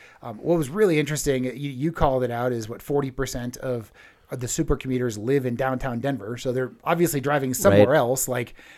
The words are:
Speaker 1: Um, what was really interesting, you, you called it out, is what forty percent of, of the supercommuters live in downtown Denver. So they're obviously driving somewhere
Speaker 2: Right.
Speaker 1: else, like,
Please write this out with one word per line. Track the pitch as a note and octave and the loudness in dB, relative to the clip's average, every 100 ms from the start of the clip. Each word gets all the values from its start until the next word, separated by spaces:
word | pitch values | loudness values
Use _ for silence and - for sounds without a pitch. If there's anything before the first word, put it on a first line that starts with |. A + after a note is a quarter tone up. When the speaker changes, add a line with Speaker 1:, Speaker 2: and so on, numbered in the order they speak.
| - - | -20 -16
Speaker 1:
Um, | B2 G#2+ | -14 -6
what | C#3 E3+ | 0 0
was | C3 | 0
really | F#3 G#3 D3+ | 2 2 4
interesting, | D3 D3+ C#3+ C3 | 0 -2 0 0
you, | B2+ | -2
you | A#2+ C#3+ B2+ D#3 | -4 -8 -4 -4
called | D#3 D3+ C3 | 2 2 2
it | B2 | 0
out, | A#2 B2+ | -2 -2
is | A#2 A2 | -2 -6
what | A#2 | -10
forty | - C#3+ C#3 | -4 -2 -2
percent | C3 C3 B2+ A#2+ - | -4 -6 -6 -8 -8
of, | C3+ A#2+ G#2 - - _ - | -6 -6 -8 -16 -20 _ -14
of | C3 | -8
the | B2 | -4
supercommuters | - D#3+ C#3 C3 B2 B2 G#2 | -2 0 -2 0 0 0 -2
live | A2 C#3 B2+ | 0 2 2
in | A#2 | 0
downtown | C3 B2+ C3+ A#2+ | -2 -2 -2 -2
Denver. | C#3 B2+ G2 A#2+ | -2 -4 -6 -6
So | C3 | -2
they're | B2 B2+ - | -2 -4 -4
obviously | - E3+ E3+ C#3+ | -2 2 2 0
driving | C3 D3 C3 | 0 0 0
somewhere | B2+ - G2+ G#2 | 2 6 8 8
Speaker 2:
Right. | D3+ | 6
Speaker 1:
else, | A#2+ C3+ - | 4 2 -2
like, | B2 A#2+ - - | -4 -6 -10 -20